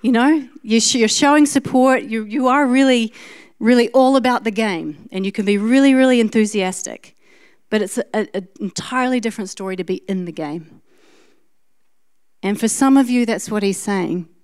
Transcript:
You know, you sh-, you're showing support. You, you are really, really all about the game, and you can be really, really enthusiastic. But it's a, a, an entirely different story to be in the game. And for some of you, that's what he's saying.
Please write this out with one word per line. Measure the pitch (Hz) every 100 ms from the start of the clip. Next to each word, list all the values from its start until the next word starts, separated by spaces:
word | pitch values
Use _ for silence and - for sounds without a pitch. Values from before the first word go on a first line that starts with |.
You | 220
know, | 233 254 311 262 -
you | 214 226
sh-, | 220 262
you're | 220
showing | - 285 302 294
support. | 285 - 262 254 254
You, | 202 220
you | 214 233 254
are | 269 285
really, | 254 269 247 220 - - - - _
really | 214 247 240
all | 262 262 269
about | 247 240
the | 226
game, | 208 220 175 160 147 -
and | 190
you | 196
can | 196
be | 196 202
really, | 214 262 277
really | 262 262 247
enthusiastic. | 220 220 208 208 185 185 - - - _ _ _ _ _ _
But | 214
it's | 196 -
a, | -
a, | 214 214
an | - 180 _
entirely | 202 - - 254 254 254
different | 220 214 190
story | - 190 185
to |
be | 175 185 -
in | 196
the | 175
game. | 156 156 156 160 - _ _ _ _ _ _ _ _ _ _ _ _ _ _ _ _
And | 190 202
for | 226
some | - 269 269
of | 247
you, | 247
that's | 233 226 -
what | 208
he's | 196 190
saying. | - 196 175 180 170 _